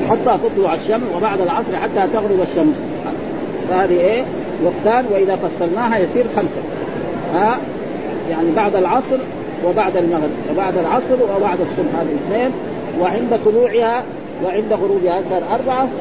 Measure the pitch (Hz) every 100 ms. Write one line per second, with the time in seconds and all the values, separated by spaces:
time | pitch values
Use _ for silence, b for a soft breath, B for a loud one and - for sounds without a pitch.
0 | - - 247 196 226 202 185 160 196 220
1 | 240 170 190 190 175 208 226 185 214 202
2 | 185 220 208 190 175 - 156 269 - -
3 | - - - - - - - 185 190 175
4 | 180 233 277 - - - 170 165 180 240
5 | 247 196 190 185 185 - 170 190 233 220
6 | 165 233 226 208 170 131 - - - -
7 | - - - 170 214 254 - - - -
8 | - - - 165 165 165 208 190 180 240
9 | - 262 - - - - 175 185 190 180
10 | 170 165 151 - - 156 190 190 165 254
11 | - 247 220 196 202 175 160 - 156 165
12 | 160 147 - 214 254 - - - - 160
13 | 180 202 240 226 214 220 240 220 226 240
14 | 247 - - - 185 196 214 202 196 196
15 | 175 180 175 185 170 233 254 254 262 -